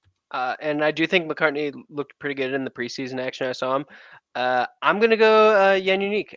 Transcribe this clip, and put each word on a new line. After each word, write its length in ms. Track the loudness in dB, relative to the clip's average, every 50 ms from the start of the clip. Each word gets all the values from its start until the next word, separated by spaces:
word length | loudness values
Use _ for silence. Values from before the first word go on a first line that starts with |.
| _ _ _ _ _ -8
Uh, 240 | -6 -4 -4 -4 -4 -4
and 220 | -4 -4 -2 0
I 80 | 0 0
do 160 | 0 0 0
think 240 | 0 0 0 0 -2
McCartney 420 | -4 0 0 0 0 -2 -4 -6 -8 -10 -16 -12
looked 300 | -10 -10 -10 -10 -10 -10
pretty 160 | -8 -6 -4
good 180 | -4 -4 -2
in 120 | -2 -4 -4
the 60 | -6
preseason 500 | -6 -8 -8 -8 -8 -8 -8 -8 -6 -6
action 260 | -6 -6 -6 -6 -6
I 60 | -6
saw 240 | -6 -4 -4 -2 -2
him. 80 | -2 -4 -8 -16 -20 -20 -20 -20 -20 _ _ -6
Uh, 320 | -4 -2 0 0 0 -2 -4 _ -2
I'm 160 | 0 0 2 2
gonna 180 | 2 2 4
go, 340 | 4 4 6 6 6 6 6 6
uh, 240 | 4 4 4 4 2
Jan 220 | 2 0 0 0
Unique. 360 | 0 -2 -2 -4 -4 -8 -12